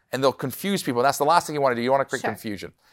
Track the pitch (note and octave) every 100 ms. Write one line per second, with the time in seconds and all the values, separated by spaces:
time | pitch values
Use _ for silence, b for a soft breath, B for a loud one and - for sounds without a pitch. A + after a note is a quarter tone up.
0 | _ B2 C3+ - C3+ - F#3+ G3 - A#2+
1 | C3 - D3 E3+ E3 D3+ C3+ A#2 A#2+ C3+
2 | C3+ B2+ A2+ G#2 A2+ F#2+ E2+ - _